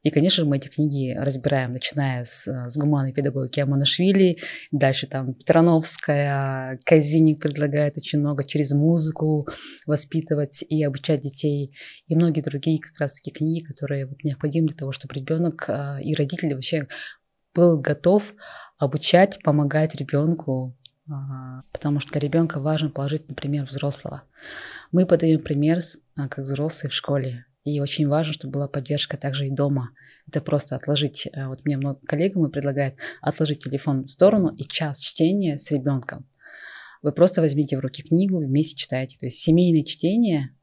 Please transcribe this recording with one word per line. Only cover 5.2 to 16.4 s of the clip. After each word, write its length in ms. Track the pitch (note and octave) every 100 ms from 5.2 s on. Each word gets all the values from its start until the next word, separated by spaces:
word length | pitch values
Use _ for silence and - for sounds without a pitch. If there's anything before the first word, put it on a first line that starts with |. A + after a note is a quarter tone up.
| C3
Петрановская, 1400 | B2+ - D#3+ E3+ D#3+ D#3+ - - C#3+ C#3+ C#3 C3+ C3 C3 C3
Казиник 560 | - D#3+ D3 D#3+ D#3+ D#3
предлагает 540 | D3+ C#3+ D3 D3 D3 D3
очень 240 | - D3
много 240 | D3 C#3+
через 260 | C#3 D3+ C#3
музыку 760 | C#3+ D#3 E3+ D#3 D#3 D#3 D3+ D3 - - - -
воспитывать 760 | D3 - E3 D#3+ D3 C#3+ - -
и 160 | D#3
обучать 360 | D3 C3 - D3+
детей, 520 | C#3 - D3+ C#3+ C#3 - - - _
и 80 |
многие 280 | D#3+ E3+ D#3
другие 360 | D3 C#3+ E3 D#3
как 180 | - -
раз-таки 320 | C#3+ - -
книги, 320 | - D#3 E3
которые 420 | D#3+ - C#3 C#3 C3+
вот 160 | C#3
необходимы 460 | D3+ C3+ D3+ D#3+ D#3+
для 80 | D#3
того, 160 | C3+
чтобы 220 | C3 C3+
ребёнок, 500 | C#3 C3+ D#3+ E3+ D#3+ -
э, 320 | B2 C#3+ C#3
и 120 | -
родители 400 | D3+ C#3+ F3